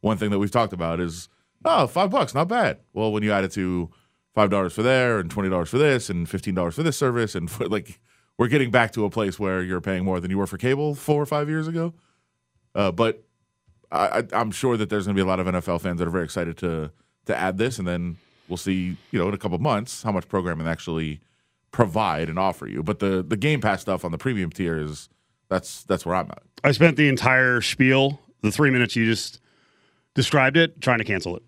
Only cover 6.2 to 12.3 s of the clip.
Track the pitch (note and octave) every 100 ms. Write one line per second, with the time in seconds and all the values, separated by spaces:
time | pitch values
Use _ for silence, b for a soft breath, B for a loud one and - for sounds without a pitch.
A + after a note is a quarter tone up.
6.2 | E2 F#2+ F#2+ F#2 F2 E2+ E3 C#3+ C3+ A#2+
7.2 | A2 F#2+ E2+ - F#2+ G2+ - - _ _
8.2 | _ _ A#2 C#3+ C3 A#2+ A2+ - G#2 G2+
9.2 | G#2 F2+ G2+ F#2 F2+ F2+ E2+ F#2+ F#2+ F#2
10.2 | F2+ G2 G2 F#2+ B2 C#3 D3+ C#3+ - D3
11.2 | D3 D3+ D3 D#3 D#3 E3 E3 E3 _ _
12.2 | _